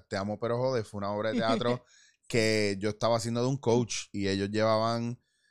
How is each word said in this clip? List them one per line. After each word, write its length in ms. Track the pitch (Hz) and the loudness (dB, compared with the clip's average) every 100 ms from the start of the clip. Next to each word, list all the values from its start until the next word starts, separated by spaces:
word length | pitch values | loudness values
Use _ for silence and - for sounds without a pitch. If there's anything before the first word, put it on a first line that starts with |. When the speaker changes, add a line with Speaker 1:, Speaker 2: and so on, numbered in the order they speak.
| - | -6
Speaker 1:
Te 80 | 98 | -4
amo 220 | 101 104 | -4 -4
pero 200 | 117 117 | -2 -2
jode, 260 | 131 127 | 0 -2
fue 140 | 104 104 | -4 -6
una 120 | 101 | -4
obra 200 | 104 110 | -2 -2
de 60 | 120 | 0
teatro 460 | 113 113 120 123 - _ | 0 0 0 -2 -6 _
Speaker 2:
<laughs> 240 | _ _ - | _ _ -2
Speaker 1:
que 480 | 123 110 110 104 98 | 2 4 4 2 0
yo 120 | 107 | -4
estaba 260 | 104 113 117 | -2 0 0
haciendo 260 | 117 117 | 0 0
de 60 | 127 | 0
un 80 | 139 | 0
coach 500 | 120 120 117 - - | 2 2 2 -4 -6
y 160 | 104 98 | -4 0
ellos 220 | 98 101 | 0 0
llevaban... 680 | 107 110 110 113 117 117 120 _ _ _ | 0 2 2 2 -2 -4 -8 _ _ _